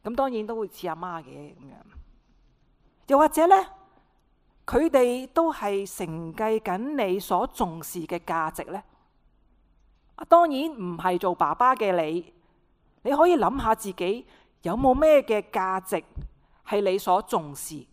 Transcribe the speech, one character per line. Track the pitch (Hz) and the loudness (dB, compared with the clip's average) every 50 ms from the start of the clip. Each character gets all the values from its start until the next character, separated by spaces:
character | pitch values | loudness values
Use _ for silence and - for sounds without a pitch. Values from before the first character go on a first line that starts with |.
| _ | _
咁 | 214 240 | -6 -2
當 | 233 269 269 | -2 -2 -2
然 | 247 220 214 | -2 -6 -6
都 | 214 233 | -6 -6
會 | 226 214 | -8 -8
似 | 185 - - - 175 | -8 -10 -10 -8 -8
阿 | 160 | -8
媽 | 160 180 180 170 165 151 | -8 -10 -12 -12 -14 -14
嘅 | 127 | -16
咁 | 139 139 147 147 - _ | -18 -18 -18 -20 -20 _
樣。 | 131 135 123 - - _ 107 - - _ _ _ _ _ _ _ _ _ _ _ _ _ _ _ _ _ _ _ _ | -20 -20 -20 -20 -20 _ -20 -20 -20 _ _ _ _ _ _ _ _ _ _ _ _ _ _ _ _ _ _ _ _
又 | - 277 | 2 4
或 | 277 311 302 | 4 4 4
者 | - 311 320 | 4 2 6
呢， | 349 381 381 370 - - - _ _ _ _ _ _ _ _ _ _ _ _ _ _ _ _ _ | 6 6 4 4 -4 -16 -20 _ _ _ _ _ _ _ _ _ _ _ _ _ _ _ _ _
佢 | - - 269 311 330 | -2 0 0 0 4
哋 | - 269 247 247 247 254 262 | 4 4 4 4 0 -4 -8
都 | 254 _ 320 330 330 285 | -4 _ 0 0 0 -2
係 | - 220 208 202 196 196 190 - | -4 -6 -4 -4 -4 -6 -8 -8
承 | - 180 165 160 165 165 165 165 | -10 -8 -8 -8 -10 -10 -10 -8
繼 | - 220 220 220 220 | -6 -2 -2 -2 -2
緊 | - 208 180 190 233 285 302 277 214 | -2 -4 -6 -4 -6 -6 -4 -2 -2
你 | 190 180 | -2 -2
所 | 202 185 - 190 180 233 | -4 -2 -2 -2 -2 -2
重 | 269 - - 233 180 165 165 | -4 -4 -4 -4 -4 -4 -12
視 | 156 - - 180 160 | -14 -12 -10 -10 -8
嘅 | - 175 170 | -8 -8 -10
價 | _ - 170 165 156 156 | _ -4 -4 -4 -4 -4
值 | - - 151 | -6 -10 -12
呢？ | - 170 202 - _ _ _ _ _ _ _ _ _ _ _ _ _ _ _ _ _ _ _ _ _ _ _ _ _ _ | -12 -12 -14 -14 _ _ _ _ _ _ _ _ _ _ _ _ _ _ _ _ _ _ _ _ _ _ _ _ _ _
啊， | - 330 | -20 2
當 | _ 330 339 349 330 | _ 6 6 6 4
然 | 285 262 302 330 | 2 -2 -4 -4
唔 | 294 233 185 180 170 | -6 -6 -8 -8 -8
係 | 165 170 185 180 | -2 -2 -2 0
做 | 175 - 185 175 | 0 0 -2 0
爸 | - 170 143 160 | 2 0 0 2
爸 | - 240 254 262 | 2 2 2 2
嘅 | 262 220 196 180 | 2 0 0 0
你， | 175 160 151 160 180 - - _ _ _ _ _ _ _ _ _ _ _ _ _ _ _ | 0 0 -2 -4 -6 -8 -10 _ _ _ _ _ _ _ _ _ _ _ _ _ _ _
你 | 226 277 | -2 4
可 | 294 320 | 4 6
以 | 359 349 | 4 6
諗 | 285 202 175 254 269 | 4 2 0 0 -2
下 | 233 226 220 | 0 0 0
自 | - - 196 180 | -2 -2 -12 -8
己 | - 180 180 208 240 - _ _ _ _ _ _ _ _ | -6 -4 -4 -4 -6 -8 _ _ _ _ _ _ _ _
有 | 170 - | -6 -4
冇 | 233 269 262 247 | 2 2 2 4
咩 | 214 208 208 202 277 | 6 6 6 6 6
嘅 | - - 220 208 - _ | 6 2 -2 -2 -2 _
價 | - 208 185 190 190 190 | -6 -4 -4 -2 -4 -4
值 | 185 - 208 165 - _ _ - - - _ _ _ _ _ _ _ | -4 -4 -6 -6 -6 _ _ -14 -14 -14 _ _ _ _ _ _ _
係 | - 208 208 | -2 -2 0
你 | 208 190 185 | 0 0 0
所 | 202 - 202 180 196 | 0 2 2 0 0
重 | 214 - 247 190 156 147 139 | 0 -2 -4 -4 -4 -6 -14
視 | - - - 160 143 123 _ | -14 -14 -14 -14 -16 -18 _